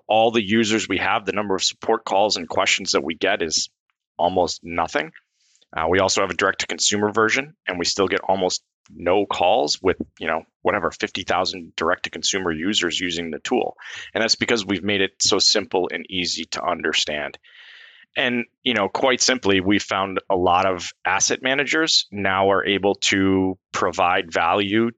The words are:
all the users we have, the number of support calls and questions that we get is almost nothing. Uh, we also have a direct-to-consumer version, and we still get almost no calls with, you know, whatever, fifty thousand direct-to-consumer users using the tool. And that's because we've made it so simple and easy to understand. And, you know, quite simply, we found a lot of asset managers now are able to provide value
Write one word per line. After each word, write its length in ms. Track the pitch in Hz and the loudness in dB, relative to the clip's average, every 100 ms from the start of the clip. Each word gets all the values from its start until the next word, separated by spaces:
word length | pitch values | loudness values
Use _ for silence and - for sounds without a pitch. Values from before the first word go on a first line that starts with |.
| - | 0
all 220 | 110 113 | 2 4
the 180 | 117 95 | 2 2
users 400 | 113 107 110 95 | 2 2 0 0
we 120 | 92 | -2
have, 260 | 92 110 95 | 0 -2 -2
the 60 | |
number 240 | 95 104 92 | -4 -2 -2
of 80 | |
support 420 | - - - 113 - | -2 -4 -2 -2 0
calls 320 | 98 104 95 | 0 2 0
and 100 | 82 | -4
questions 440 | - 98 - 95 | -2 0 0 0
that 120 | 87 | -2
we 120 | 71 80 | -2 -2
get 260 | 95 104 | 0 0
is 280 | 82 - - _ _ _ _ - | -2 -2 -4 _ _ _ _ -2
almost 400 | 85 92 82 - | 0 2 0 -2
nothing. 480 | 85 85 82 147 156 - _ _ _ _ _ - | -6 -4 -2 -2 -6 -10 _ _ _ _ _ -4
Uh, 120 | 80 | 0
we 80 | 92 | 2
also 240 | 95 - | 2 2
have 80 | 98 | -2
a 60 | 82 | 0
direct-to-consumer 760 | 98 - - 85 - 104 104 | 0 0 -4 -4 -2 0 0
version, 440 | 107 110 110 147 - - | 2 2 2 -4 -10 -8
and 120 | 90 | -4
we 60 | 87 | -2
still 220 | - 95 | 0 0
get 120 | 95 | 0
almost 420 | - 95 90 - _ _ _ | 0 0 0 -2 _ _ _
no 340 | 80 87 101 101 | -6 0 2 2
calls 560 | - 90 117 147 - | 0 2 2 0 -2
with, 160 | 90 82 - - | -2 -2 -4 -8
you 80 | 82 | -4
know, 160 | 80 - _ | -4 -6 _
whatever, 300 | 90 98 85 | -2 0 -2
fifty 320 | - 104 - | -4 -6 -4
thousand 520 | 87 90 90 92 82 - | -2 0 0 -6 -10 -4
direct-to-consumer 760 | 82 90 - 78 - 98 90 | -2 -2 -4 -6 -4 -2 -2
users 480 | 78 90 107 87 80 | -2 -2 0 0 -2
using 320 | 90 85 85 | -4 -4 -6
the 80 | 76 | -8
tool. 360 | - 123 50 - - - - | -2 -2 -2 -6 -16 -16 -8
And 80 | 104 | -2
that's 140 | 110 - | -2 0
because 280 | 117 120 | 0 0
we've 200 | 95 98 | 0 -2
made 180 | 98 101 | 0 0
it 120 | 95 - | 0 0
so 200 | - 98 | 0 2
simple 500 | - 107 92 95 90 | 4 2 2 0 0
and 140 | 87 - | -4 -6
easy 380 | 92 87 - 80 | -4 -4 -4 -8
to 120 | - | -6
understand. 760 | 80 85 80 76 - 76 71 - _ - - - - - _ - | -4 -2 0 0 -2 -4 -6 -10 _ -20 -20 -20 -20 -20 _ -4
And, 300 | 127 120 113 _ | -2 -2 -4 _
you 140 | 131 110 | -2 0
know, 140 | 98 | 0
quite 320 | - 131 123 | 0 2 2
simply, 380 | - 110 98 98 | 2 0 2 2
we 200 | 92 101 | 4 2
found 400 | - 101 95 95 - | 0 -2 -2 -4 -2
a 60 | 95 | 2
lot 320 | 90 87 95 | 4 4 2
of 240 | 90 85 - | 0 -6 -8
asset 380 | 90 95 - - | -2 0 0 -2
managers 640 | 131 139 131 156 160 - - | -2 -2 0 0 2 0 0
now 400 | 101 95 95 98 | -2 0 2 4
are 120 | 95 | 2
able 300 | - 98 98 95 | 2 2 2 0
to 600 | - 98 98 95 95 92 _ | 0 2 4 4 2 -2 _
provide 600 | - 98 85 87 95 87 | -4 -2 2 2 2 0
value 600 | 90 85 101 101 110 117 | 0 2 2 2 2 0